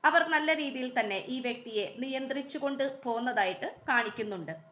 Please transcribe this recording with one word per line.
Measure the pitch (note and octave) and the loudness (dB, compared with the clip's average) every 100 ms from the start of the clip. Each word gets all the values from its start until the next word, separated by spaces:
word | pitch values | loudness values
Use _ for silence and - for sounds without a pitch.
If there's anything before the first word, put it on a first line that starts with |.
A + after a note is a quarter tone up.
അവർ | D4+ E4 E4 D#4 | 6 6 4 2
നല്ല | D4+ D#4 | 4 2
രീതിയിൽ | D4 C4 B3+ B3 | 0 -4 -2 0
തന്നെ | G#3+ G3 - B3+ | 0 -2 -4 -4
ഈ | B3 | -4
വ്യക്തിയെ | B3 A#3 G#3+ G3+ A3+ | -6 -4 -2 -2 -4
നിയന്ത്രിച്ചുകൊണ്ട് | C4 C4 C4 C4+ C#4 D4+ C#4 C#4 C4+ C4+ | -4 -4 -2 -4 -4 -4 -2 0 -2 -2
പോന്നതായിട്ട് | B3 A3+ B3 G#3+ F#3+ F#3 G4+ - - | -2 0 2 2 2 0 -6 -6 2
കാണിക്കുന്നുണ്ട്. | A#3+ A3+ G#3+ G#3+ F#3+ D#3 D#3+ - | 2 2 -2 -4 -4 -6 -10 -14